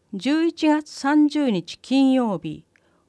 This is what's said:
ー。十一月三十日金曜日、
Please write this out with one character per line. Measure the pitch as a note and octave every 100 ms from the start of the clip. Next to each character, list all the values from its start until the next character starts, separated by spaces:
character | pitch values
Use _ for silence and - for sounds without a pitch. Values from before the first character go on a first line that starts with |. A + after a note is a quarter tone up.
| _
ー。 | G3
十 | B3 D#4 E4
一 | D#4+ D#4
月 | D4+ D4+
三 | - C#4 D4+ D4
十 | D4 C#4
日 | F#3+ - -
金 | - C4 C4+
曜 | C4 A#3 F3
日、 | D#3+ D3+ _ _ _ _